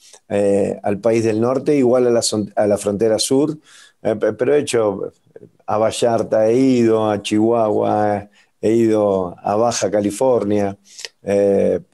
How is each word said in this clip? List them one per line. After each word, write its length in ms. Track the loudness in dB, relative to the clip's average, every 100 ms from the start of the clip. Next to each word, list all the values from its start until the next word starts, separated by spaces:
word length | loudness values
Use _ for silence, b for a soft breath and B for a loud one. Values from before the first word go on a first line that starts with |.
| B B _
eh, 500 | -2 0 0 0 -4
al 160 | -6 -2
país 260 | 0 0 0
del 140 | 0
norte, 360 | 0 -2 0 0
igual 320 | 2 2 2
a 20 |
la 140 | 0
son-, 280 | 0 -4 -4 -2
a 100 | 0
la 140 | 0
frontera 400 | -2 -2 0 0
sur, 360 | 0 0 0 -4 B B B B
eh, 140 | -4 -2
pe-, 180 | -2
pero 220 | -2 0 0
he 40 |
hecho 520 | 0 -2 -2 -2 -8 -14 _ -20 -20 _ -6
a 100 | -2
Vallarta, 680 | -2 0 0 0 0 2 2
he 80 | 2
ido 520 | 2 4 2 2 0
a 140 | -2
Chihuahua, 1080 | -2 0 2 2 0 0 0 0 0 -2 -8 b b _
he 120 | 0
ido 640 | 2 2 2 2 0 -2 -6
a 120 | -4 0
Baja 360 | 0 -2 -2
California, 840 | 0 -2 0 0 0 0 -2 -2 -6 B B B B
eh, 600 | -2 2 2 2 0 -2 -6